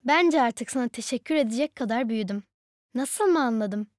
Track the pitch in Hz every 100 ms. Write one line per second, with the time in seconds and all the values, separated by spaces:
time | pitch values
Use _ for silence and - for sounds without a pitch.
0 | 247 311 349 311 240 - 240 269 240 -
1 | - 254 - 311 240 226 294 - 233 233
2 | 247 226 196 202 - _ _ _ _ 240
3 | 277 - 415 330 254 226 208 208 208